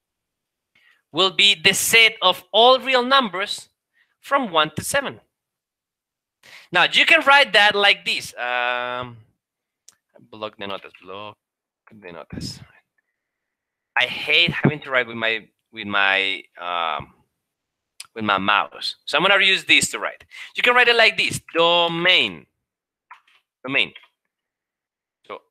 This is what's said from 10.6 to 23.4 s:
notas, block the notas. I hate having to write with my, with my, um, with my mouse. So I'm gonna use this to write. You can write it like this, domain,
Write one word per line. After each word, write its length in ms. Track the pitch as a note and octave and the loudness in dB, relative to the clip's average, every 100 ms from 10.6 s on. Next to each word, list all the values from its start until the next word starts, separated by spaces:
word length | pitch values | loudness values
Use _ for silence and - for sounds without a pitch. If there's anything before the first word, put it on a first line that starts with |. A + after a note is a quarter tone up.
| G2 | -10
notas, 260 | F#2+ - - | -10 -12 -20
block 340 | F2+ G2 G#2 G#2 _ _ _ _ _ | -20 -18 -18 -20 _ _ _ _ _
the 180 | A2 F#2+ | -20 -20
notas. 520 | E2+ - - - - - _ _ _ _ _ _ _ _ _ _ _ _ - | -18 -16 -14 -14 -16 -20 _ _ _ _ _ _ _ _ _ _ _ _ -4
I 60 | |
hate 480 | B2+ - - D#3 E3+ | -4 -6 -2 0 0
having 260 | - C#3+ D3+ | 0 -2 -4
to 100 | C#3+ | -4
write 160 | B2+ A#2 | -4 -4
with 80 | A#2 | -4
my, 320 | A2+ A2 F2 _ _ | -4 -4 -8 _ _
with 140 | A2+ G#2 | -14 -4
my, 580 | G2+ G2 G2 G2 F#2+ - - | 0 2 0 -2 -6 -12 -14
um, 540 | F2 F2 E2 D2 C#2 _ _ _ _ _ _ _ _ _ - | -8 -6 -4 -6 -10 _ _ _ _ _ _ _ _ _ -18
with 100 | A2+ | -8
my 120 | G#2+ F#2+ | -4 -2
mouse. 580 | G2 G#2 E2 - - - - | 0 -2 -2 -8 -14 -12 -4
So 100 | C#3+ | -2
I'm 80 | |
gonna 180 | F#3 G3 | 2 2
use 220 | G3 F#3 | 2 0
this 240 | D#3 D3+ B2 | 2 0 2
to 80 | A2+ | -4
write. 260 | E2+ - - - - | -8 -10 -18 -20 -14
You 80 | - | -2
can 120 | - | 2
write 140 | B3 A#3+ | 4 4
it 60 | |
like 220 | A#3 A3 F#3 | 4 2 2
this, 240 | D#3+ - - | -4 -6 -6
domain, 960 | D#3+ E3+ F3 E3+ E3 F3 F3 A#2 D#2+ - _ _ _ _ _ _ - _ _ | 0 2 2 0 0 0 2 0 -6 -18 _ _ _ _ _ _ -20 _ _